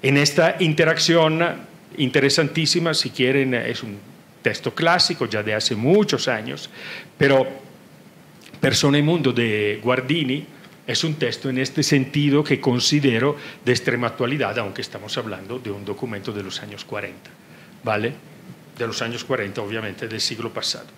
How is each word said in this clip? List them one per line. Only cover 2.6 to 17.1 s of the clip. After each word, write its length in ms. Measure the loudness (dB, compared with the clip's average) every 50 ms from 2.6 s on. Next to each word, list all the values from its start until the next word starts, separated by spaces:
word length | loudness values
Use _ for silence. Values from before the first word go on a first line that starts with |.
| 0 2 2 2 2 0 0
si 180 | 0 -2 -4
quieren, 420 | -2 0 2 2 4 2 2 2 0
es 300 | -2 -2 -4 -6 -6 -6
un 160 | -10 -12 -12 -16 -20 -20 -20 -20 -20 -20 -4
texto 320 | -2 -2 -2 0 -4 -6 -4
clásico, 540 | 0 2 2 4 4 2 0 0 -2 -2 -2
ya 160 | -2 -2 -2
de 100 | 0 -2
hace 220 | 0 0 -2 -2
muchos 520 | 0 4 4 6 6 4 2 0 -2 0 -2
años, 440 | -2 -2 -4 -6 -10 -10 -12 -14 -16 -16 -14 -14 -14 -14 -16 -18 -2 0
pero 280 | 4 4 6 4 4 2 -4 -12 -16 -20 -20 -20 -20 -20 -20 -20 -20 -20 -20 -20 -20 -20 -20 -20 -20 -20 -8 0
Persona 380 | 0 2 2 4 4 4 4 4
y 60 | 4
Mundo 280 | 4 2 4 2 2
de 480 | 2 2 0 2 2 0 0 0 -2 -2 0
Guardini 600 | 0 0 0 2 0 -2 0 0 -2 -2 -4 -6 -10 -18 -20 -20 -20 -20 -20 -8 -4
es 160 | -4 -2 -2
un 100 | -2 -2
texto 380 | -2 -2 -4 -4 -4 -6 -4
en 80 | -2 -2
este 240 | -2 -2 -2 -2 2
sentido 600 | 2 4 2 2 2 0 2 2 4 4 2 4
que 160 | 2 0 0
considero 760 | 2 2 2 2 2 2 2 4 4 4 2 4 2 0 0 -2 -8 -16 -16 -4 0
de 80 | 2
extrema 360 | 2 2 2 0 0 0 -2 -2
actualidad, 500 | -2 -2 -2 -2 0 0 -2 -2 -2 -4
aunque 240 | -4 -6 -6 -10
estamos 340 | -12 -10 -12 -14 -10 -8 -6 -6
hablando 400 | -6 -6 -8 -10 -10 -10 -10 -8
de 100 | -8 -8
un 160 | -8 -8 -8
documento 460 | -10 -8 -6 -6 -6 -6 -8 -8 -8
de 100 | -8 -8
los 180 | -8 -8 -10 -10 -12
años 200 | -12 -14 -16 -12
cuarenta, 460 | -10 -8 -8 -8 -10